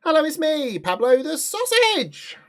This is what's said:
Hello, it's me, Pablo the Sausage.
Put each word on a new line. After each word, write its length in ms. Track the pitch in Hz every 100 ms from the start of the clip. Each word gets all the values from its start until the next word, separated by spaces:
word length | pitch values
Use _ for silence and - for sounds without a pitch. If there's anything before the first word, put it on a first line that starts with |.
Hello, 240 | - 311
it's 140 | 320 311
me, 400 | 311 311 269 190
Pablo 440 | 180 214 233 254
the 160 | 269 311
Sausage. 960 | - 403 494 440 466 415 196 147 - -